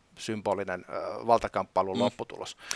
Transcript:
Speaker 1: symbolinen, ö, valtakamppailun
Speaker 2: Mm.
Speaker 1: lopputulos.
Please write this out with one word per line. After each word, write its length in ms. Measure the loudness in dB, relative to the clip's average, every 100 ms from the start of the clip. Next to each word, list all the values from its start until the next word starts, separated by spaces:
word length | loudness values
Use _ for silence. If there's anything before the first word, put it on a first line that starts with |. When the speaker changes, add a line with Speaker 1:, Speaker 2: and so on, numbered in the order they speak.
| _ -10
Speaker 1:
symbolinen, 680 | -6 -2 0 0 0 -4 -4
ö, 380 | -6 -4 -2 4
valtakamppailun 720 | 4 4 -2 0 0 2 2
Speaker 2:
Mm. 40 |
Speaker 1:
lopputulos. 540 | 2 0 -8 -8 -12 -12 -6